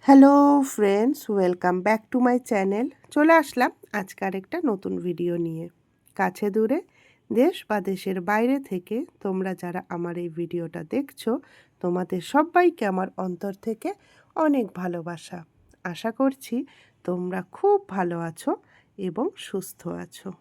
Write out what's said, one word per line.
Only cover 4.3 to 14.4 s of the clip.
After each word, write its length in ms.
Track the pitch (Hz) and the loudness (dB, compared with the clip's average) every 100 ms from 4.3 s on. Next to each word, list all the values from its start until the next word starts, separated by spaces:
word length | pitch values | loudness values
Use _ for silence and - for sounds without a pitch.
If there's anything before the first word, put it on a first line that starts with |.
| 190 190 330 320 | -6 -8 -4 -4
নতুন 240 | 196 190 185 175 | -4 -6 -6 -6
ভিডিও 280 | 165 175 170 170 | -4 -4 -4 -4
নিয়ে। 200 | 160 170 _ _ _ _ - | -8 -12 _ _ _ _ -4
কাছে 280 | 185 185 208 208 | -4 -2 -2 0
দূরে, 240 | 220 302 - _ _ _ _ | 0 -2 -4 _ _ _ _
দেশ 260 | 214 294 359 - | 2 2 2 -4
বা 80 | 208 190 | -4 -2
দেশের 280 | 185 190 190 175 | -6 -4 -4 -2
বাইরে 280 | 208 240 269 269 | 0 2 0 -4
থেকে 280 | 185 - 220 339 _ 202 | -8 -6 -8 -8 _ -4
তোমরা 260 | 190 190 180 | -4 -4 -6
যারা 200 | 175 180 - 175 | -8 -10 -8 -8
আমার 200 | 175 170 | -6 -6
এই 60 | 175 160 | -8 -8
ভিডিওটা 420 | 165 175 165 170 160 | -6 -6 -8 -10 -6
দেখছো, 380 | 247 277 - 226 254 - - _ _ | -6 -6 -8 -4 -4 -6 -20 _ _
তোমাদের 380 | 180 180 180 185 - | -4 -2 -2 -6 -2
সবাইকে 500 | 277 311 349 359 339 208 | 0 2 2 2 2 -2
আমার 180 | 185 190 - 185 | -2 -4 -6 -8
অন্তর 280 | 175 202 190 - | -6 -10 -8 -10
থেকে 240 | 220 320 403 _ _ _ | -8 -8 -10 _ _ _
অনেক 300 | - | -2